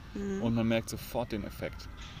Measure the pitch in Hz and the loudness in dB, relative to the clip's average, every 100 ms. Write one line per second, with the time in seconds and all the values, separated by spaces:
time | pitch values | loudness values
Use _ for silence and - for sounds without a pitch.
0 | - 202 196 196 202 117 113 113 110 110 | -8 -4 -2 2 4 6 6 4 2 -6
1 | - 120 120 107 - - 80 - - - | -2 -2 0 0 -2 -4 -4 -4 -10 -10
2 | - - | -10 -10